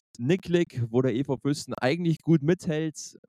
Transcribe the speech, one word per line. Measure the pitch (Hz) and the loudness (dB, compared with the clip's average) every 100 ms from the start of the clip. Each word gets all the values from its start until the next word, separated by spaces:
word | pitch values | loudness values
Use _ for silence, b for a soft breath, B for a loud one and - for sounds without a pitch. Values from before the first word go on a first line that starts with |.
| - - | -18 -4
nicklig, | 123 190 - 175 170 127 117 | 0 0 0 0 0 -4 -2
wo | 120 | 0
der | 131 113 | 2 0
E | |
V | 143 127 | -2 -4
Füssen | 139 147 - 117 | -2 -4 -6 -2
eigentlich | 127 170 170 151 | -2 0 0 0
gut | - 160 | 4 4
mithält, | 143 185 180 151 160 - - - | 4 0 0 -2 -4 -6 -14 -20